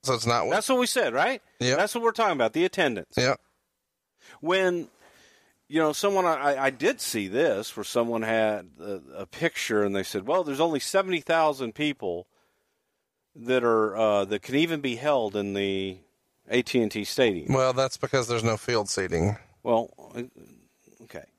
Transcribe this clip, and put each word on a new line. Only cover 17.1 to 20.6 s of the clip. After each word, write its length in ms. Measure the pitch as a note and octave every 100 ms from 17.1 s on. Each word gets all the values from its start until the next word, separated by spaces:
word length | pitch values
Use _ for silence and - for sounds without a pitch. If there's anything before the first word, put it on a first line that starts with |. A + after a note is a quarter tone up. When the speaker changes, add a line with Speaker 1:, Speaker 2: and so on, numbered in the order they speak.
| - B2+ F2+ D2
Speaker 1:
Well, 180 | C3 C3
that's 240 | B2+ C3+ -
because 320 | C3+ C3+ A#2
there's 160 | A#2+
no 120 | A2+ A2
field 300 | - A#2+ G2+
seating. 480 | - F#2+ E2 F2+ G#2+ - _
Speaker 2:
Well, 280 | A#2+ A2+ A#2 - -
uh, 80 | A#2 B2 - - -